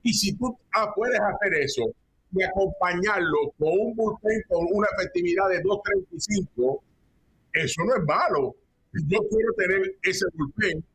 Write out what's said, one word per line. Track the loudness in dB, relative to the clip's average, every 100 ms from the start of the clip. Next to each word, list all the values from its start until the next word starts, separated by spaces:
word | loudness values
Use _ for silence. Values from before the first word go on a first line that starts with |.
Y | 0
si | 0 -2 -2
tú, | -4 -6 _
ah, | -2 0
puedes | 0 0 2
hacer | 0 0 0
eso | 2 0 0 -2 -4 _ _ _ -2
y |
acompañarlo | 0 2 0 2 0 2 0 2 2 0 0 0
con | 0
un | 2 0
bullpen | 0 -2 0 -2 -2 0
con | 0 2
una | 2 0 0
efectividad | -2 -2 0 2 2
de | 2
dos | 0 -2
treinta | 0 -2 -4 -10
y |
cinco, | -2 -2 -2 0 0 0 _ _ _ _ _ _ _
eso | -2 -2 -2
no | 0
es | 0
malo. | 2 2 2 0 -2 -6 _ _ _ -6 0
Yo | 0 2
quiero | 0 0 0
tener | 0 2 0 -2
ese | -2 0 -4
bullpen. | -2 -6 -2 -2 -2 -8